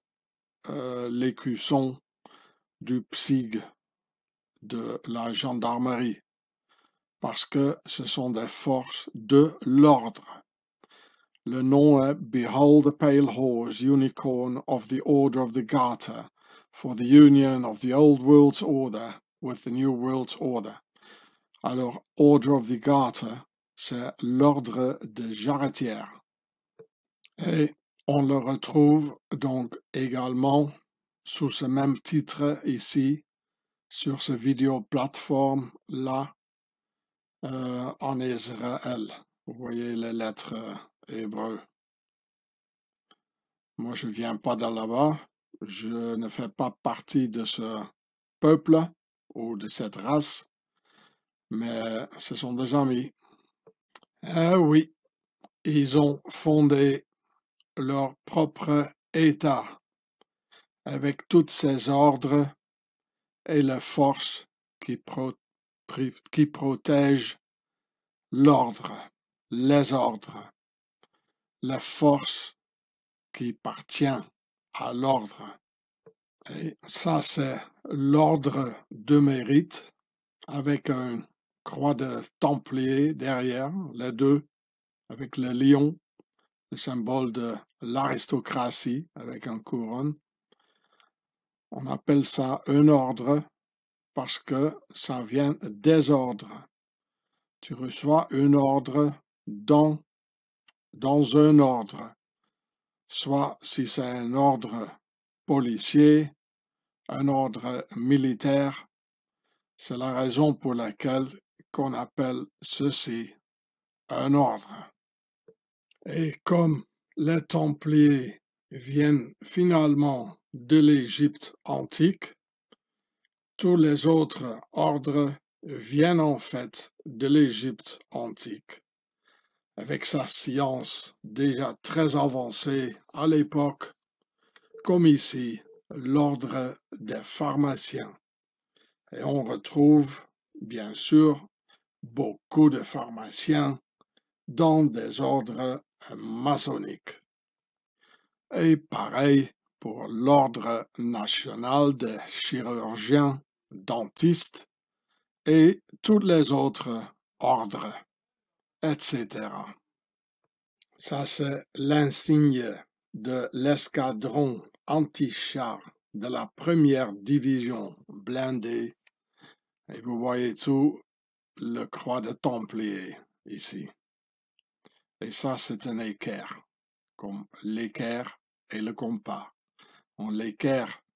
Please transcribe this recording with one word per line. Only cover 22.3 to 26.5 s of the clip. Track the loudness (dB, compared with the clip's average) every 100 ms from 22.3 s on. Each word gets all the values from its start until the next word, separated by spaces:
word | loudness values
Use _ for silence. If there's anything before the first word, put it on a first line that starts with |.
| 8 6
of | 0 0
the | -2
Garter, | 2 2 2 -4 -10 -12 -18 _ _
c'est | -14 -10 -8 -10 -8
l'ordre | -2 4 4 4 -2 -4 -4 -4
de | -12 -12 -10
Jarretière. | -6 -4 -2 -4 -4 -6 -6 -14 -20 _ _ _